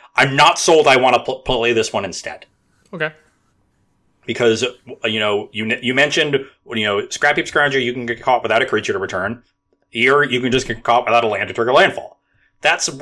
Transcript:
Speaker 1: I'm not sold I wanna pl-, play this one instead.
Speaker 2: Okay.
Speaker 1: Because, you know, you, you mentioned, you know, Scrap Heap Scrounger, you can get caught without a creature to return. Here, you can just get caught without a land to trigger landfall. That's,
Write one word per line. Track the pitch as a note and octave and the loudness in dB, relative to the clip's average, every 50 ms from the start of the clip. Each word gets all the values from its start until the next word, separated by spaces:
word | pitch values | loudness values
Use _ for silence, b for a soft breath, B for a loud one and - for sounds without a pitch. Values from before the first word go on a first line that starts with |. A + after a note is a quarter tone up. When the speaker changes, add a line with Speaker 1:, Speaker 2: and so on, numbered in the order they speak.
| B B B | B B B
Speaker 1:
I'm | - C3+ C#3 C3+ | 0 0 2 4
not | C#3+ D3 D#3 A3 - | 4 4 4 4 4
sold | - - E3 D#3 D3 D3 | 2 4 4 6 6 6
I | C3 B2+ | 4 4
wanna | B2+ B2+ B2 A#2 - | 4 4 2 2 0
pl-, | - A#2 - | -2 -8 -8
play | - - C3 A#2+ A#2 A#2 A#2 | -4 -4 -2 0 0 2 2
this | A2 A2 - - | 2 0 0 -2
one | A2 G2 | -4 -4
instead. | F#2 E2+ - - - - - - _ _ _ _ _ _ _ _ _ - | -4 -8 -10 -12 -12 -14 -14 -18 _ _ _ _ _ _ _ _ _ -8
Speaker 2:
Okay. | E3+ D#3+ D#3 D#3 _ _ _ _ _ _ _ _ _ _ _ _ _ _ _ _ _ _ _ _ _ _ | -8 -8 -8 -8 _ _ _ _ _ _ _ _ _ _ _ _ _ _ _ _ _ _ _ _ _ _
Speaker 1:
Because, | - A#2 - B2 A#2 A2 A2 B2 B2 - - _ A#2 B2+ - - | -10 -4 0 2 2 2 2 -2 -6 -6 -10 _ -20 -18 -8 -6
you | A2+ A2 A2 | -4 -4 -2
know, | G#2+ G#2 G#2 G#2 G#2+ - | -2 0 0 -2 -4 -6
you, | - G#2 A2 A2 A#2+ A#2+ | -8 -8 -4 -4 -4 -4
you | - A#2 B2 | -4 -2 0
mentioned, | C3+ C#3+ D3 - E3+ D#3 D3 C#3 C3+ C#3 B B _ _ - | 0 0 0 0 -2 -2 0 -2 -4 -4 B B _ _ -10
you | A#2+ A2 G#2+ | -6 -4 -2
know, | G#2 G2+ G2+ G2+ - | 0 0 -2 -2 -4
Scrap | - - - D3 D3 E3 | -6 -2 0 0 0 0
Heap | - | -4
Scrounger, | - - D#3 D3 C#3+ C3+ C3+ B2 | -2 0 0 0 2 0 0 -2
you | A#2+ | -2
can | B2 B2+ A#2+ | -4 -6 -6
get | A#2+ A#2+ G#2 | -8 -8 -6
caught | - C3+ B2+ A#2 - | -2 0 0 0 0
without | A2 G#2+ A#2 | 0 0 0
a | C3 | 2
creature | C3+ - G#2+ G#2 - G#2 | 0 -2 -4 -2 -2 -4
to | F#2+ | -4
return. | G2 F#2 - F#2 F#2 G#2 A#2 A#2+ _ _ _ _ _ _ _ _ _ _ | -4 -6 -6 -6 -6 -6 -8 -10 _ _ _ _ _ _ _ _ _ _
Here, | _ A#2 A#2+ C3 C#3 C#3+ D3 | _ 0 2 4 4 4 2
you | C3+ B2 B2+ | 2 -2 -2
can | B2+ B2+ | -2 0
just | A#2 C3 - - | 0 0 -2 -2
get | A#2 - - | -8 -6 0
caught | - A#2 A#2+ - | 2 2 2 2
without | A2 A2+ A#2 A#2 | 2 2 2 2
a | A2 | 2
land | G#2 G2 G#2 F#2+ | -2 -2 -4 -6
to | - | -4
trigger | - A#2 A#2+ B2+ | -4 -2 2 4
landfall. | D#3 F#3+ F3+ - - - - - _ _ _ _ _ _ _ _ _ | 4 4 4 0 -4 -12 -14 -20 _ _ _ _ _ _ _ _ _
That's, | - D3 F3 F3 - - C#3 C3 | 0 0 0 0 -2 -6 -8 -8